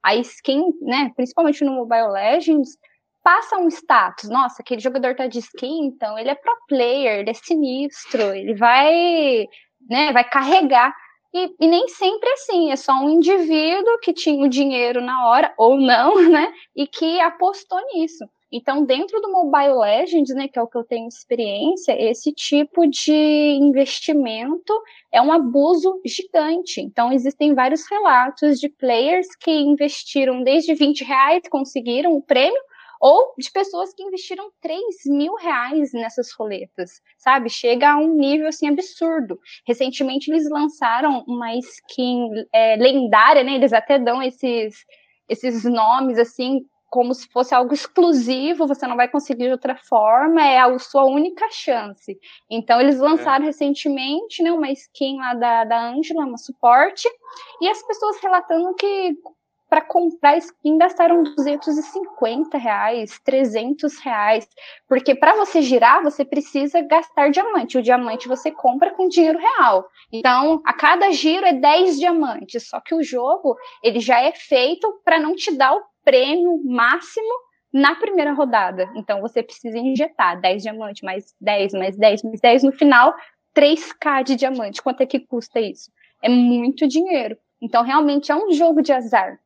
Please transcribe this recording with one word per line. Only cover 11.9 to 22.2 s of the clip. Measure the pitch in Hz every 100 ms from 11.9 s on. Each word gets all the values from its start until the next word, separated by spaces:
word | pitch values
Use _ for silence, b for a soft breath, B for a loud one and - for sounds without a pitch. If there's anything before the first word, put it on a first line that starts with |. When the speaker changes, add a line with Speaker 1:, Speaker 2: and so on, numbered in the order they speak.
| - 381 427 480
Speaker 1:
é |
assim, | 539 - 370 320
é | 277
só | -
um | 269 285
indivíduo | 330 320 392 320 311 320 370 427 466
que | -
tinha | 339 320 285
o | 277
dinheiro | 254 277 254 240 247
na | 247 254 240
hora, | 240 - -
ou | 226 277
não, | 254 233 277 415
<laughs> | 339
né, | 311 330 B B
e | -
que | 277 - 320 349
apostou | 330 339 370 392 - 370 523
nisso. | 381 320 330 208 _ _
Então, | 240 240 277
dentro | 269 254 381 440
do | 415
Mobile | 381 311 285 285 262
Legends, | 208 220 349 330 269
né, | 269 277
que | 254
é |
o | 233
que | 240
eu |
tenho | 233 233 233
experiência, | - _ 240 214 202 269 370 - -
esse | 220 247